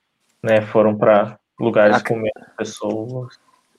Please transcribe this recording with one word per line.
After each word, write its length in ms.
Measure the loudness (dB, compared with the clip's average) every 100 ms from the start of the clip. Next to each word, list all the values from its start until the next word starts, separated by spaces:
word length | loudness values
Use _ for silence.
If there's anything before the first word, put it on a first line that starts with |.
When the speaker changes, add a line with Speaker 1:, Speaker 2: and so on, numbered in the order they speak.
| _ _ _ _
Speaker 1:
né? 200 | 0 0
Foram 360 | 2 2 2 2
pra 400 | 2 2 0 -8 _ -4
lugares 400 | 0 2 4 2
Speaker 2:
Ac- 100 | -2
Speaker 1:
com 80 | -4
menos 320 | -4 -8 -16 -12
pessoas. 800 | -12 -8 -8 -6 -8 -10 -12 -18 _ _ _